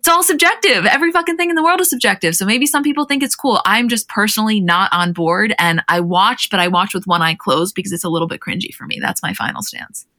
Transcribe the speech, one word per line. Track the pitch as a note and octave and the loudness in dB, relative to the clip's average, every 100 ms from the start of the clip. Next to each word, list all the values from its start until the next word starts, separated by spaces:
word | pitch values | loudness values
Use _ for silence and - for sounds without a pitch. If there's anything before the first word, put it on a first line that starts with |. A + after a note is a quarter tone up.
it's | - | 4
all | E4+ | 4
subjective. | F4+ D#4 E4+ A4+ - A3 E3+ | 2 2 2 2 2 2 2
Every | C4+ E4 | 2 2
fucking | F4 E4+ E4 | 0 0 -2
thing | F4 | 0
in | E4 | 2
the | |
world | D#4+ F4+ | 2 2
is | F4+ | 0
subjective. | B3+ A#3 - E3+ E3 | 0 0 0 -2 -2
So | G3 | 0
maybe | A#3+ C#4+ | 2 2
some | D4 | 0
people | C#4+ C#4+ D4 | 0 -2 -2
think | C#4 | -2
it's | C4+ | -2
cool. | - C#4 A3+ | -2 0 2
I'm | - A3 A#3+ | 2 2 2
just | A#3 - | -2 -4
personally | - G#3 G#3+ G#3+ G#3+ | -2 0 0 0 2
not | F3 F3 G3 | 2 2 2
on | F3 F3 | 0 0
board. | E3+ E3 F3+ G#3+ - | 0 0 0 0 0
And | F3 E3 - | 0 0 0
I | F3 | 0
watch, | F3 F3 G3+ B3 - | 2 2 2 2 -2
but | G3 | 0
I | F3+ | 2
watch | F3+ G3 | 2 0
with | F#3 F#3 | -4 -2
one | E3+ | 0
eye | E3 | 0
closed | D#3+ - D#3 F3+ | -2 0 0 0
because | - G3 | -4 -6
it's | E3 | -6
a | F3+ | -4
little | E3 E3 | -2 -4
bit | - | -6
cringy | - - F#3+ | -8 -8 -8
for | - - | -12 -12
me. | - | -6
That's | - - | -6 -4
my | - | -6
final | G3+ - - | -6 -8 -8
stance. | - - - - - | -12 -12 -16 -18 -20